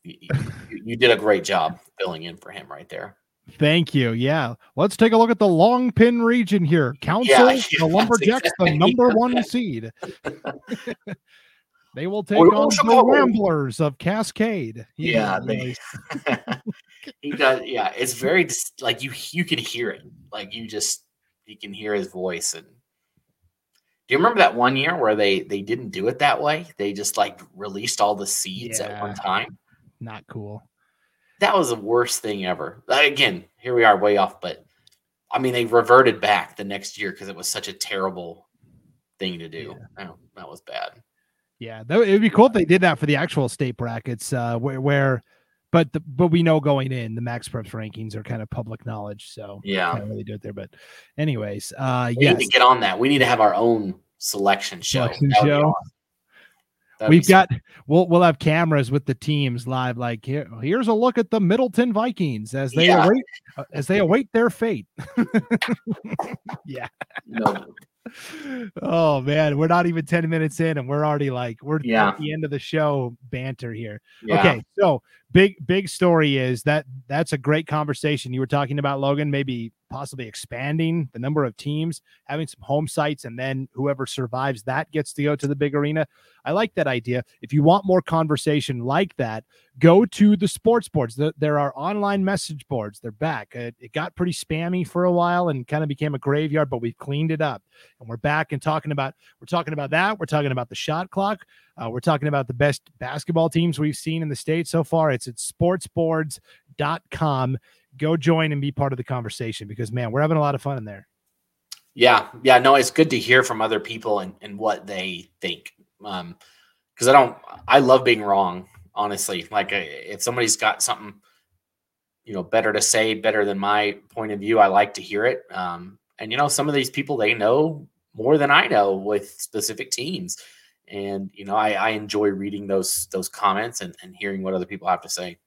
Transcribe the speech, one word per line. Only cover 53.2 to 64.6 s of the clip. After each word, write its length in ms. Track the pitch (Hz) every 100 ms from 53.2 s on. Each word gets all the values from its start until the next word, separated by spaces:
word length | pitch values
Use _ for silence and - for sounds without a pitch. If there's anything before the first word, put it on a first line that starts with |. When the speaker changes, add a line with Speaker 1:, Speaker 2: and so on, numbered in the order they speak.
| 123
Speaker 1:
have 140 | 120
our 140 | 107
own 420 | 92 117 113 98 92 _ _
selection 640 | - 104 98 101 - 90
show. 240 | - 131 120
Speaker 2:
Selection 240 | - 139
Speaker 1:
That 120 | 139
would 40 | 143
be 40 |
Speaker 2:
show. 100 | 147 151
Speaker 1:
awesome. 220 | - - _ _ _ _ _ _ _ _ _ _ _
That'd 120 | 113
be 40 | 165
Speaker 2:
We've 100 | 156
Speaker 1:
sweet. 60 |
Speaker 2:
got, 180 | 190 185 - _ - -
we'll, 200 | 160 175
we'll 140 | 170
have 160 | 175 151
cameras 520 | 160 156 170 147 120
with 140 | 139 139
the 100 | 131
teams 500 | - 147 139 120 117
live. 320 | 127 127 120
Like, 280 | 123 117 131
here, 240 | 143 139 110
here's 280 | 131 220 226
a 40 |
look 240 | 214 247 240
at 140 | 220
the 80 | 226
Middleton 540 | 180 226 254 208 247
Vikings 600 | 214 240 208 165 113 107 131
as 180 | 135
they 140 | 127 175
Speaker 1:
Yeah. 180 | - 175
Speaker 2:
await, 180 | 247 - - _ -
uh, 80 | -
as 160 | 143 139
they 120 | 196
await 280 | 180 220 -
their 160 | 226 233
fate. 380 | -